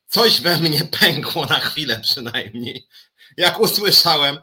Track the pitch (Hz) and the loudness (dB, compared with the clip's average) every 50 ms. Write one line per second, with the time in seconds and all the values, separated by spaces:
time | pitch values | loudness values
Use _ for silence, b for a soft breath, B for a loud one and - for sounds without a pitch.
0 | _ - - - 240 220 214 - - 175 175 156 165 160 147 143 160 - - - | _ -2 2 4 4 4 4 2 2 0 0 2 0 0 0 -2 -2 -2 -2 0
1 | 208 170 139 143 - - - 170 143 127 156 131 - - - 147 151 123 113 110 | 2 2 2 0 -4 -6 -6 -4 -2 0 0 0 -2 -4 -6 -6 -4 -4 -4 -4
2 | - - - 139 117 117 120 127 92 107 - 120 120 147 127 131 - _ b b | -2 -2 -2 -2 -4 -8 -8 -8 -8 -8 -10 -10 -10 -10 -10 -12 -16 _ b b
3 | b b b b b b b - 175 175 170 208 220 175 - 190 208 202 - - | b b b b b b b 0 0 0 2 2 0 2 2 0 0 2 4 4
4 | - 170 160 147 143 139 143 156 | 4 4 2 2 2 0 -2 -4